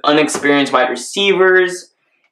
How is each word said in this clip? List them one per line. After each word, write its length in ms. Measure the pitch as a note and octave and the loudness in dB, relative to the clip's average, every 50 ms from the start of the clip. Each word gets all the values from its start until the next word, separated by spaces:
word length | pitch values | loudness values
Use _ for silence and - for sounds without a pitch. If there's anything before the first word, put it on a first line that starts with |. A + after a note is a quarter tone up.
| - | -2
unexperienced 720 | D3 D3+ D#3 D3+ D3 - - - C#3+ C#3+ C#3+ C#3 - C3+ | 0 2 2 0 0 -4 -4 -2 0 0 0 0 0 0
wide 160 | B2+ B2 B2 | 0 0 0
receivers, 1040 | B2 A#2+ - - - G3+ G3 G3 F3+ F3+ F#3 F#3 F#3 F#3 F#3 F3+ F3+ - - _ _ _ _ _ _ _ _ _ | -4 -8 -10 -8 -4 -2 0 0 2 2 2 4 4 2 2 0 -4 -10 -16 _ _ _ _ _ _ _ _ _